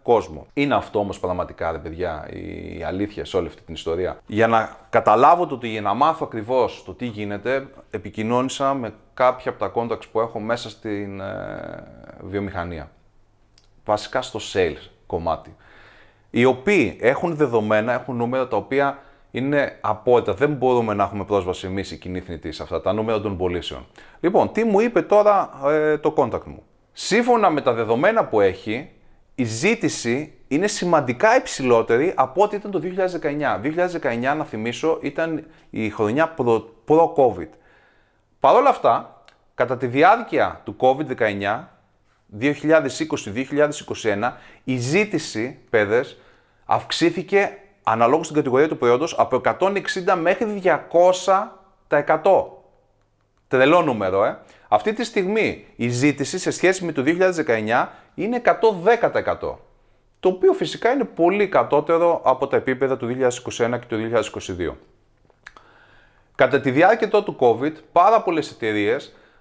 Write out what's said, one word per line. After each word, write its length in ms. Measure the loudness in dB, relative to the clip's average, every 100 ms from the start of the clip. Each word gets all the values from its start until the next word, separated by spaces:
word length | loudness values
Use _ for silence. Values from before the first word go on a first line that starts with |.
κόσμο. 440 | 2 2 2 -10 -8
Είναι 220 | -2 0 0
αυτό 240 | 0 -4
όμως 200 | -4 -4
πραγματικά, 520 | -4 -4 -6 -6 -6
ρε 60 | -6
παιδιά, 500 | -8 -8 -6 -8 -12
η 520 | -12 -12 -12 -12 -10
αλήθεια 420 | -6 -4 -4 -6 -4
σε 120 | -4
όλη 100 | -4
αυτή 140 | -8
την 120 | -16
ιστορία; 440 | -10 -6 -4 -4 -8 -4
Για 220 | 0 2
να 300 | 2 -2 -8 _
καταλάβω 560 | 2 4 6 6 4 0
το 100 | -6
τι, 100 | -8
για 140 | -4
να 120 | -2
μάθω 320 | 0 0 0 -6
ακριβώς 580 | -8 -2 0 0 -4 -16
το 80 |
τι 120 | -12 -10
γίνεται, 640 | -8 -8 -6 -4 -4 -6 -18 -14
επικοινώνησα 840 | -12 -10 -6 -2 0 -2 -2 -2
με 200 | -2 -6 -12 _
κάποια 380 | 0 0 0 -4
από 80 | -6
τα 120 | -4 -4
contacts 340 | -4 -6 -4
που 80 | -2
έχω 200 | -2 -4
μέσα 300 | -6 -6 -8
στην, 500 | -12 -8 -6 -8 -10
ε, 640 | -10 -10 -10 -12 -12 -14 -18 -20 -20 -18
βιομηχανία. 720 | -8 -6 -4 -6 -8 -10 -14 _ _ _ _ _ _ _ _ _ -2
Βασικά 360 | -2 -2 -6
στο 180 | -6 -8 -4
sales 360 | 0 0 -2 -16 _ -8
κομμάτι. 480 | -6 -4 -6 -8 -20 _ -20 -20 -20 -20 _ _
Οι 160 | 2 2
οποίοι 520 | 2 2 2 2 0
έχουν 340 | 0 0 -2 -2
δεδομένα, 580 | 0 0 2 0 0
έχουν 220 | -4 -4 -4
νούμερα 320 | -2 -2 -2
τα 100 | -4
οποία 420 | -2 -2 -2 -4 -14 _ _
είναι 460 | -6 -2 0 -2 -4
απόλυτα. 520 | -4 -2 4 4 4
Δεν 200 | 0 -2
μπορούμε 400 | 0 2 2 0
να 100 | 0
έχουμε 200 | -2 -4
πρόσβαση 440 | -2 -2 0 -6 -6
εμείς 240 | -6 -8
οι 60 | -10
κοινοί 220 | -10 -10
θνητοί 320 | -10 -10 -10
σε 120 | -12
αυτά 180 | -8 -4
τα 120 | -2
νούμερα 280 | -2 -2 -2
των 160 | -2 -2
πωλήσεων. 480 | -2 -4 -8 -12 -16 -20 -20 -4
Λοιπόν, 320 | 0 2 2
τι 120 | 0
μου 160 | 2 2
είπε 220 | 2 0
τώρα, 480 | 2 4 6 4 0 -2 0
ε, 320 | 2 2 0
το 160 | 0 0
contact 280 | 0 -2 -8
μου; 180 | -20 -20 _ _
Σύμφωνα 580 | -10 0 2 4 4 4
με 120 | 2
τα 120 | 0
δεδομένα 520 | 0 0 2 2 2 2
που 160 | 4
έχει, 480 | 2 2 -6 -8 -10 _ _ _ _ -6
η 40 |
ζήτηση 880 | -4 0 0 0 -2 -4 -4 -4 -6 -14 -4
είναι 200 | -2 -2
σημαντικά 680 | -2 0 2 2 0 2 2
υψηλότερη 800 | 0 -2 2 4 4 2 2 0
από 280 | 0 0
ό,τι 120 | 0 -2
ήταν 160 | -6
το 80 | -6
δύο 100 | -4
χιλιάδες 240 | -2 -2
δεκαεννιά. 440 | -2 -4 -2 -2 -2
Δύο 120 | -2
χιλιάδες 240 | -2 -2
δεκαεννιά, 400 | -2 -4 -2 -2
να 120 | -2 -4
θυμίσω, 520 | -6 -6 -2 -2 -2
ήταν 440 | -4 -4 -4 -4 -8 _ _
η 200 | -6 -4
χρονιά 380 | -2 0 0 0
προ-, 380 | 0 2 0 -2 -8 2
προ-covid. 640 | 4 4 4 2 2 -10 -16 _ _ _ _ _ _ _ _
Παρ' 160 | 4 6
όλα 140 | 4
αυτά, 540 | 4 2 0 -2 -20 _ _ _ -4
κατά 220 | -2 -2
τη 100 | -2
διάρκεια 760 | 4 6 4 2 0 0 -4
του 120 | -14 0
covid 260 | 2 2 -2
δεκαεννιά, 640 | -2 -2 0 -4 -4 -8 _ _ _ _ _ _
δύο 260 | -4 -2
χιλιάδες 480 | 0 2 2 2 -4
είκοσι, 300 | -6 -6 -6
δύο 140 | -8
χιλιάδες 360 | -4 0 0 -2
είκοσι 300 | -10 -6 -2
ένα, 280 | -2 -2 -6 -18 -12
η 140 | -6 -4
ζήτηση, 840 | 0 0 0 -4 -6 -6 -8 -10 _
παιδες, 480 | 2 2 0 -2 -8 _ _ _ _ -2
αυξήθηκε 920 | -2 -2 0 0 0 0 0 0 -4 _ _
αναλόγως 420 | 0 2 4 2 0
στην 120 | -2
κατηγορία 300 | 2 2 2
του 100 | 2
προϊόντος 420 | 2 2 2 0
από 160 | 0 0
εκατόν 400 | 0 0 0 -2
εξήντα 400 | -4 -4 0 0
μέχρι 300 | 0 0 -2
διακόσια 1120 | -2 0 0 2 4 4 4 2 0 0 -12 _ _ -2
τα 100 | 0
εκατό. 640 | 2 2 4 4 2 -10 _ _ _ _ _ _ _ _ -2
Τρελό 340 | 4 6 6
νούμερο, 420 | 4 0 0 2
ε. 160 | 0 -2 -14 _ 0
Αυτή 240 | 0 0
τη 100 | -4
στιγμή 600 | -4 -2 -2 0 -2 -4 -12 -6
η 140 | -4
ζήτηση 500 | 0 0 0 -4 -4
σε 120 | -4
σχέση 340 | 0 2 2 -2
με 60 |
το 100 | -2
δύο 100 | 0
χιλιάδες 240 | 2 2 0
δεκαεννιά 560 | 0 0 2 0 0 -8 _ -6
είναι 200 | -4 0
εκατόν 440 | 0 4 2 2
δέκα 300 | 2 2 2
τα 80 | -2
εκατό, 400 | -4 -4 -6 -10 _ _ _ _ _ _
το 100 | -2
οποίο 240 | 2 2
φυσικά 380 | 2 -2 -2 -2
είναι 120 | 0
πολύ 440 | -2 0 2 2 2
κατώτερο 720 | 0 2 0 2 2 2 2
από 240 | 0 0 0
τα 80 | -2
επίπεδα 420 | 0 -2 -2 -2
του 80 | -4
δύο 80 |
χιλιάδες 240 | -2 -2 -2
είκοσι 260 | -6 -4
ένα 140 | -2 -4
και 80 | -6
του 100 | -6
δύο 80 |
χιλιάδες 240 | -2 -2 -2
είκοσι 260 | -6 -10
δύο. 240 | -6 -6 -8 _ _ _ _ _ _ -20 -20 _ _ _ _ _ _ _ 2
Κατά 240 | 2 2
τη 120 | 2
διάρκεια 360 | 4 4 4 2
τώρα 160 | 0
του 120 | 0 0
covid, 340 | 2 2 -2 -6 -2
πάρα 300 | 2 4 4
πολλές 300 | 2 -2 -4
εταιρείες 640 | -6 -2 0 0 0 -6 _ _ _